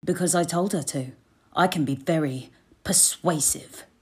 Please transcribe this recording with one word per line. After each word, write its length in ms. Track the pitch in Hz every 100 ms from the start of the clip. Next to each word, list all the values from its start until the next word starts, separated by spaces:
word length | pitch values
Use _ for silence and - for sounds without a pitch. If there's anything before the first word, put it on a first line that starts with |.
Because 300 | - 175 180
I 100 | 175
told 280 | 170 170 196
her 100 | 190
to. 300 | 135 143 127 - _ _ _
I 120 | - 147
can 180 | 170
be 100 | 139
very 560 | 135 - 160 147 131 123 _ _ _
persuasive. 1000 | - 180 - - - 160 - - - - - _